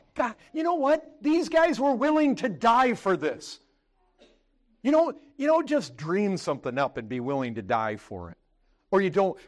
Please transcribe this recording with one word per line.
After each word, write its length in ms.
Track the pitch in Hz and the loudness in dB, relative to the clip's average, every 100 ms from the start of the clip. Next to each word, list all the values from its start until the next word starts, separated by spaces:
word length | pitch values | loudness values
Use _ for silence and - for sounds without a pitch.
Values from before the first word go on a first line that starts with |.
| _ | _
God, 220 | - 240 - - | -6 -6 -6 -12
you 100 | 311 | -4
know 120 | 330 | -2
what? 420 | 339 277 311 - - | 0 2 0 -2 -6
These 280 | 294 330 302 | 0 0 2
guys 320 | 330 330 240 | 2 2 2
were 160 | 285 233 | 0 2
willing 400 | 294 311 294 226 | 2 2 2 0
to 120 | 247 | -4
die 460 | 156 226 240 262 | 0 2 4 2
for 220 | 214 196 180 | 0 -2 0
this. 420 | 151 107 - - _ _ _ _ _ _ _ _ _ _ _ _ | -2 -6 -14 -20 _ _ _ _ _ _ _ _ _ _ _ _
You 100 | 262 | 2
know, 200 | 311 330 - - - | 4 2 -2 -18 -4
you 120 | 294 | 2
don't 180 | 320 311 | 2 2
just 300 | 294 139 123 | -2 -2 -10
dream 400 | 156 190 208 180 | -2 0 0 -2
something 420 | - 139 131 127 | -4 -6 -4 -2
up 180 | 135 127 | -4 -4
and 120 | 107 | -8
be 100 | 123 | -6
willing 380 | 123 139 123 113 | -4 -4 -4 -8
to 60 | |
die 340 | 95 117 110 107 | -2 -2 -2 -6
for 340 | - 95 85 | -12 -14 -14
it. 60 | - _ _ _ _ - | -18 _ _ _ _ -2
Or 80 | 196 | 0
you 100 | 190 | 2
don't 260 | 185 190 - | 0 0 -4